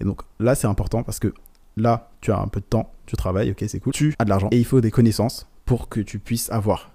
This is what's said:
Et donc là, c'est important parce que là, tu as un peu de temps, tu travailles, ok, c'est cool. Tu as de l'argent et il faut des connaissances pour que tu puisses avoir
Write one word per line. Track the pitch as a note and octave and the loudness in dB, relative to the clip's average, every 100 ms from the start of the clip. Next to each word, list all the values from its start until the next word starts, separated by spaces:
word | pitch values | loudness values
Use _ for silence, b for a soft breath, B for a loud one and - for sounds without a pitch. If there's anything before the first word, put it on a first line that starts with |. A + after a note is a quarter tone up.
Et | |
donc | G2 G2 - - | -6 -6 -8 -2
là, | A#2 | 0
c'est | B2+ A2 | 2 0
important | G2 F#2+ A2+ | 0 -2 -2
parce | - - | -4 -4
que | G#2+ - - _ _ - | -4 -4 -14 _ _ 0
là, | A#2 A#2 - - | 2 2 -2 -8
tu | - | -2
as | G2 | -2
un | G2+ | -2
peu | G2 | -6
de | - | -2
temps, | A2+ - - - | -2 -2 -10 -10
tu | - | -4
travailles, | F#2 F#2+ A#2+ | -2 0 0
ok, | G2 G#2 | -2 -4
c'est | G2 | -4
cool. | - | -4
Tu | - D3+ D3 | 0 0 2
as | G#2+ | 2
de | |
l'argent | G2 F#2+ | 2 4
et | A#2+ | 2
il | A#2 | 4
faut | C3 | 4
des | A2 | 4
connaissances | B2+ A#2 G#2 A2+ - - - | 4 4 4 -2 -4 -14 -8
pour | - A#2+ - | -2 -2 -2
que | A2+ | -6
tu | G2 G#2 | -6 -8
puisses | - A#2 - | -6 -4 -2
avoir | A2 G2+ F2+ - | -2 0 -2 -4